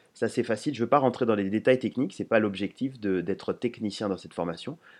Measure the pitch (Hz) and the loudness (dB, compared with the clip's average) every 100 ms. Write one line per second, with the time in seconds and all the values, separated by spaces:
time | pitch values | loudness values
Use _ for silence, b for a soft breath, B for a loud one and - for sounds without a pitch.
0 | B - 113 - 117 131 151 117 117 143 | B -4 -2 0 0 -2 -2 -2 2 4
1 | 131 120 113 104 98 107 131 127 113 120 | 4 2 2 2 2 2 4 4 2 -2
2 | 160 - 98 110 107 95 98 - 135 131 | -4 -4 0 2 2 0 -6 -4 -6 -4
3 | 104 92 87 92 - 90 120 120 110 - | -2 0 0 -4 -4 -2 -4 -4 -6 -4
4 | 104 90 82 - 85 82 - 156 b b | -2 -4 -6 -6 -4 -4 -10 -12 b b